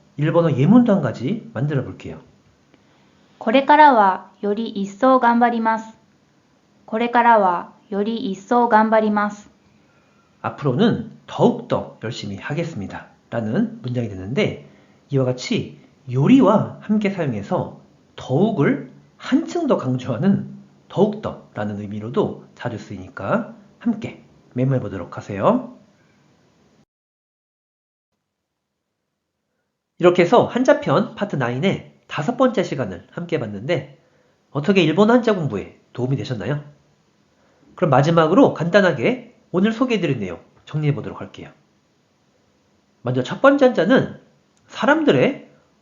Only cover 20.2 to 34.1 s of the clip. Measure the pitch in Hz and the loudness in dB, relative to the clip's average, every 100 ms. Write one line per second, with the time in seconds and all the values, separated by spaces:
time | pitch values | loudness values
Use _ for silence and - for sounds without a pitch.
20.2 | 190 - - - - _ _ 165 214 208 | 0 0 -4 -14 -20 _ _ 0 0 0
21.2 | 87 - - 110 104 101 101 107 110 208 | -10 -12 -14 -8 -8 -8 -10 -10 -4 -2
22.2 | 131 - - - 117 104 - 101 90 - | -2 -6 -16 -12 -10 -10 -12 -16 -14 -10
23.2 | 98 208 214 - _ _ - - - - | -4 -4 -6 -16 _ _ -6 -6 -10 -16
24.2 | _ _ _ 123 131 127 101 95 85 110 | _ _ _ -4 -2 -2 -6 -10 -12 -14
25.2 | - 98 151 254 - - _ _ _ _ | -12 -2 0 0 -6 -18 _ _ _ _
26.2 | _ _ _ _ _ _ _ _ _ _ | _ _ _ _ _ _ _ _ _ _
27.2 | _ _ _ _ _ _ _ _ _ _ | _ _ _ _ _ _ _ _ _ _
28.2 | _ _ _ _ _ _ _ _ _ _ | _ _ _ _ _ _ _ _ _ _
29.2 | _ _ _ _ _ _ _ - 175 175 | _ _ _ _ _ _ _ 2 4 4
30.2 | 170 233 - 240 262 294 160 156 247 - | 4 4 4 0 2 2 2 0 -2 -6
31.2 | 202 151 120 127 185 135 - _ _ - | -6 -4 -4 -2 -2 -2 -8 _ _ -6
32.2 | 196 247 254 202 175 135 104 95 - - | -6 0 0 2 -2 -4 -6 -8 -14 -14
33.2 | 175 151 107 101 135 170 - - _ | -6 -6 -6 -8 -4 -4 -6 -18 _